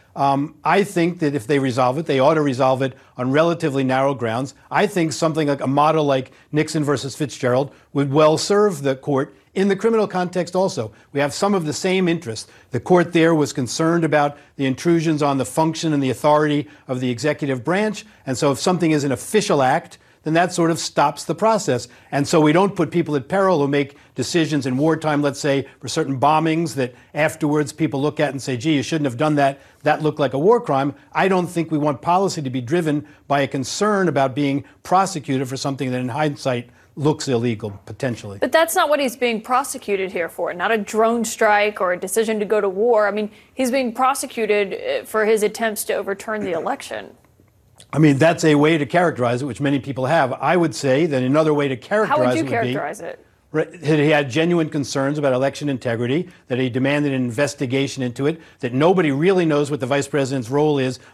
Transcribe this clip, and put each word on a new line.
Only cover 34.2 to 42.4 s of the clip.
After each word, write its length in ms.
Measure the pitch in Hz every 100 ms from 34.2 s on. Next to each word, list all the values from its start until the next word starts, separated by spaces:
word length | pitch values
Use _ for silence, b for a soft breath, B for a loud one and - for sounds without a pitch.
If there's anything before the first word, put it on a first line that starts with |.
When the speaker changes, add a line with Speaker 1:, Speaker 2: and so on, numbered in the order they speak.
| 135 123
Speaker 1:
being 300 | 143 139 B B
prosecuted 640 | - 180 190 165 131 135 131
for 80 | 131
something 360 | 143 135 131
that 80 | 127
in 100 | 127
hindsight 600 | 123 156 143 139 123 123 b b -
looks 320 | 147 151 143
illegal, 500 | 120 120 104 107 98 -
potentially. 540 | 107 127 113 104 98
Speaker 2:
But 120 | 285
that's 240 | 320 330 370
not 140 | 311
what 100 | 294
he's 160 | 269 -
being 240 | 240 220
prosecuted 720 | 226 254 277 262 - 190 185
here 160 | 185 165
for, 260 | - 156
not 180 | 175 190
a 60 | 226
drone 460 | 202 214 226 233
strike 560 | 226 - 220 208 208 208
or 140 | 185
a 60 | 180
decision 400 | 190 226 220
to 60 | 214